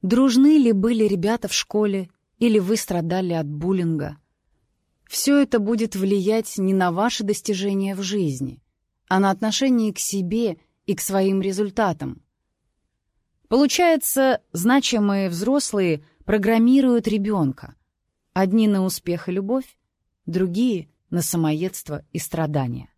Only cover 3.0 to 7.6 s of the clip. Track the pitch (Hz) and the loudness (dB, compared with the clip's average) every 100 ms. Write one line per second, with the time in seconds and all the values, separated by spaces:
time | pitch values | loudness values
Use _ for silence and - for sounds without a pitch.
3 | 165 185 185 170 147 147 170 190 170 160 | -2 -2 -2 -2 -4 -6 -2 0 0 -2
4 | 147 147 _ _ _ _ _ _ _ _ | -4 -12 _ _ _ _ _ _ _ _
5 | _ - - 285 277 233 202 226 220 202 | _ -4 2 2 4 0 0 -2 -2 -2
6 | 196 202 185 220 220 - 190 190 180 170 | 0 0 0 0 -2 -4 0 0 0 0
7 | 226 - 202 208 - 196 | -2 -2 -4 -4 -4 -4